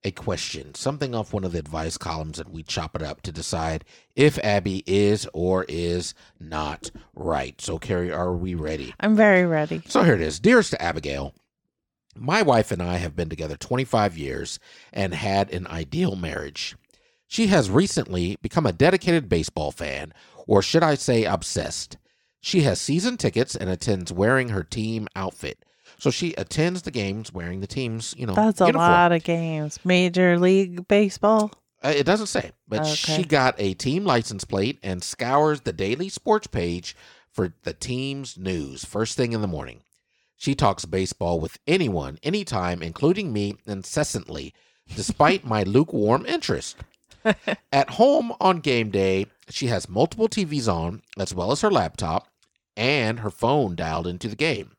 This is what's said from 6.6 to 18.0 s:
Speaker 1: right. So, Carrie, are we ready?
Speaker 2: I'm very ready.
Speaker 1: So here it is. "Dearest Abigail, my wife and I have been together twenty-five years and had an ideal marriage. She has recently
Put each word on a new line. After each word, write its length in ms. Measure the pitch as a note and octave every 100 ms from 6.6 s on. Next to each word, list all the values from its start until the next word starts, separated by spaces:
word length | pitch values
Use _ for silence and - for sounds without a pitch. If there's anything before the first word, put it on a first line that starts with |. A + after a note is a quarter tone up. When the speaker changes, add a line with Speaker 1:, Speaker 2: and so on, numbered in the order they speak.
| D#2 D#2 - - -
Speaker 1:
right. 460 | - E2 D2+ C2 -
So, 180 | - E2
Carrie, 340 | - F#2 F2
are 200 | D#2+ F2+
we 220 | F2 F#2 F2
ready? 400 | D#2 D#2 C2+ -
Speaker 2:
I'm 140 | G#3 G#3+
very 300 | G#3+ F#3 F3+
ready. 380 | D#3+ D3+ E3 -
Speaker 1:
So 140 | -
here 120 | F3 A2
it 60 |
is. 180 | D#2+ D2+
"Dearest 340 | C#3 B3 G3+ -
Abigail, 560 | E2+ D#2+ C#2+ C#2 C#2 - _ _ _ _ _ _ _ -
my 260 | A#2+ G3
wife 300 | G3 A#2+ G#2+
and 100 | F2
I 140 | F2 F2
have 180 | F2 D2+
been 140 | E2
together 280 | D#2 D#2 D#2
twenty-five 600 | - B2+ C3 A#2+ G#2 E2
years 400 | C#2 C2 - - _ - -
and 200 | - G2
had 380 | E2+ G2+ G2 G2+
an 140 | F2+ F2+
ideal 480 | E2 D2+ D3 F3+ G2
marriage. 600 | E2 C#2+ D2 D2 - - _ _ _ _ _
She 200 | - A3
has 220 | F#3 G#2
recently 680 | G#2 G3 -